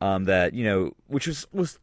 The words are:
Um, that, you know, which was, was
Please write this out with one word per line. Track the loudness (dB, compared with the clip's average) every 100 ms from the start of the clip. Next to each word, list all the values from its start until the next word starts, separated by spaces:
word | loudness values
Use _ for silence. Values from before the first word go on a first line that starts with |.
Um, | -2 0 2
that, | 4 2 0
you |
know, | 0 2 0 -6 -6
which | -4 -4
was, | -8 -8
was | -4 -4 -6